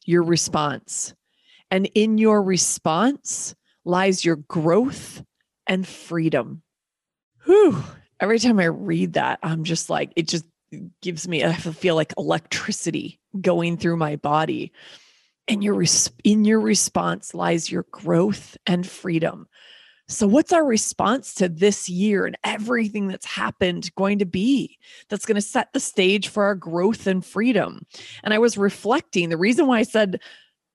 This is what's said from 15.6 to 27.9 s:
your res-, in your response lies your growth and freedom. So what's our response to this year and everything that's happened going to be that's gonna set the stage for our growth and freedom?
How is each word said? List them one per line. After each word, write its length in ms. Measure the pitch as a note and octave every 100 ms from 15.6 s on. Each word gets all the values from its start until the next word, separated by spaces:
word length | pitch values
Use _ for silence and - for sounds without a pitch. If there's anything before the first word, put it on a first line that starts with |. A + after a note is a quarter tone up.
your 120 | G3+ G3
res-, 340 | E3+ - - -
in 220 | G#3 G#3+ G#3
your 140 | A3
response 720 | G#3+ G3 - F3+ F3 E3+ -
lies 360 | F3 F3 E3+ D#3+
your 160 | F3+ -
growth 640 | - - E3+ G3 G3 - - -
and 220 | F3+ F#3
freedom. 600 | - F#3 E3 E3 - - _ - - - _ -
So 200 | - G3+
what's 260 | B3 D#4+
our 120 | F4 D4
response 680 | A3 - - G3 C4 - -
to 140 | F3+
this 400 | D#3+ G3+ G3+ -
year 360 | F3+ G#3 G3 F#3
and 120 | -
everything 640 | - G#3+ G#3+ A#3+ G#3+ G#3+ G3
that's 180 | F#3 -
happened 680 | - A3 - F3+ F3 F3 -
going 240 | G3 G3+
to 60 | G3
be 520 | F#3 A3 C#4 - - - - _
that's 160 | G3+ -
gonna 160 | G#3
set 320 | G3+ B3+ G#3
the 60 | C4+
stage 500 | - - F#3 G#3 F#3+
for 140 | -
our 120 | G3+ G3
growth 520 | D#3+ E3+ F#3+ A3 -
and 180 | F#3 -
freedom? 600 | F#3 A#3 G#3 - - -